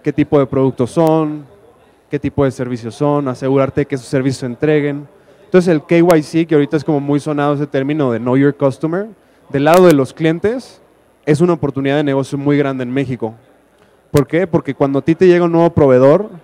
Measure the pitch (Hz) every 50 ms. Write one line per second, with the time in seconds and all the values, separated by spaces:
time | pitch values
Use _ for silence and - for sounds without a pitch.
0 | - 156 - - 143 - 156 143 135 - 135 131 135 131 123 - 123 113 - 170
1 | 165 156 160 160 156 151 151 151 139 131 - _ _ _ _ _ _ _ _ _
2 | _ - 151 143 - 139 - 151 139 131 117 - 123 123 127 110 120 113 107 -
3 | 147 147 147 147 143 131 123 120 135 131 139 139 135 135 - 147 139 - 139 123
4 | - - 147 135 131 139 123 - 135 123 117 - 151 151 151 151 143 147 143 147
5 | 143 - _ _ _ _ _ _ _ - - 185 170 185 160 147 - - 175 170
6 | 170 180 170 160 143 - - 160 170 160 160 147 143 139 160 151 139 165 151 139
7 | 143 143 143 143 - 156 147 147 143 147 147 139 147 143 - 135 135 143 151 156
8 | 139 123 117 110 120 127 127 139 139 143 139 - 143 135 127 - 160 160 170 190
9 | 208 226 190 _ _ _ _ _ _ _ 143 139 143 151 170 190 185 175 156 139
10 | 131 - - - 160 160 165 165 - 208 247 262 - - - _ _ _ _ _
11 | _ _ _ _ - 147 156 135 175 180 170 135 147 139 - 139 139 139 139 151
12 | 151 139 135 135 131 - 147 139 139 143 147 143 139 135 135 127 127 120 127 139
13 | 139 127 127 113 113 110 113 117 _ _ _ _ _ _ _ _ _ _ _ _
14 | _ _ - 147 135 - 156 170 190 170 170 151 - 143 131 - 143 139 139 135
15 | - 165 165 - 185 180 175 175 175 170 165 165 170 165 - - 147 135 127 127
16 | 131 139 156 190 208 220 175 160